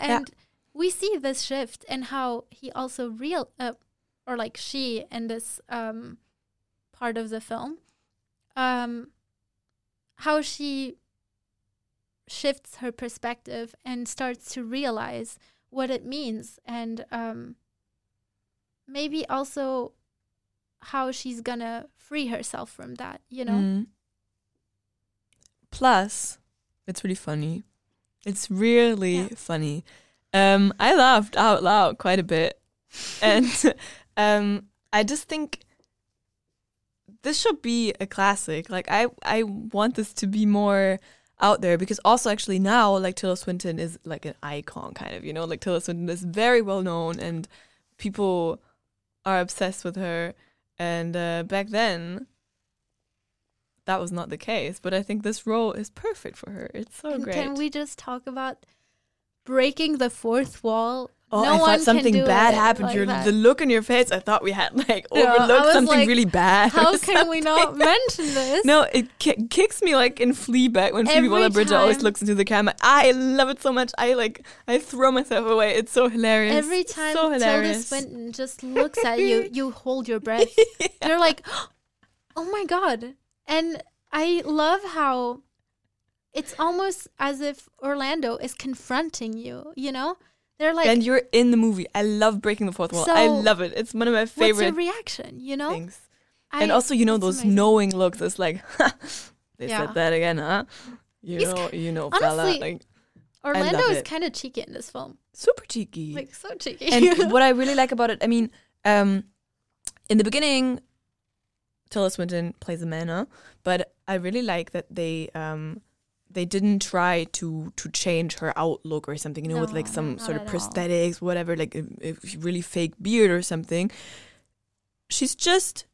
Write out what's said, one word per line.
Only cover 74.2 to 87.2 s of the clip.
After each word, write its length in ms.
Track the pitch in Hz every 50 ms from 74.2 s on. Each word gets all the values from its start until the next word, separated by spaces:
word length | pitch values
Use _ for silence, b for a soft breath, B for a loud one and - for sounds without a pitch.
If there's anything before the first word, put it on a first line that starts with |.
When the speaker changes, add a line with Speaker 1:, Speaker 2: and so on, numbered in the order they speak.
| 233 220 233 - B B B B B -
Speaker 1:
I 80 | 240 294
throw 320 | 294 - - 247 254 262
myself 360 | 262 254 277 - 233 233 233 220
away. 260 | 226 220 214 214 196
It's 160 | 220 226 -
so 200 | - 254 254 254
hilarious. 440 | 220 233 226 220 220 214 214 214 -
Speaker 2:
Every 260 | 302 302 302 359 370
Speaker 1:
It's 120 | 359 -
Speaker 2:
time 220 | - 320 311 311 311
Speaker 1:
so 60 | 320 320 311
Speaker 2:
Tilda 40 | 294 254 233
Speaker 1:
hilarious. 420 | 220 220 214 214 220 208 226 233 -
Speaker 2:
Swinton 440 | 269 269 269 254 - 240 233 240
just 300 | 226 - 262 262 - -
looks 400 | 262 254 262 453 - 302 - 466
at 160 | 466 466 - -
you, 300 | 392 392 - 453 - -
Speaker 1:
<laughs> 40 |
Speaker 2:
you 180 | 240 269 269 262
hold 380 | 233 - - 262 254 269 240 233
your 120 | 226 214
breath. 340 | 202 226 220 233 453 466 - - 453
Speaker 1:
<laughs> 160 | - - -
Yeah. 280 | 320 - - _ - 311
Speaker 2:
You're 100 | 320 349
like, 280 | 339 320 320 - B B B B B B _ _ _ _
<gasps> 460 | _ _ _ _ _ _ _ _ _
"Oh 80 | 320 330 359
my 160 | 403 415 392
God." 480 | 311 349 359 392 339 240 220 233 247 269 _ _ _ _ _ _
And 360 | - 302 320 330 330 320 294 - _ _ _ _ _
I 300 | - 302 311 339 349 339 -
love 360 | - 302 302 302 311 359 392 403 381
how 520 | 330 320 294 277 254 254 247 240 247 269 _ _ _ _ _ _ _ _ _ _ _ _ _ _ _ _ _ _ _
it's 200 | 302 302 - - -
almost 500 | 320 339 349 359 392 392 370 - - - _
as 220 | -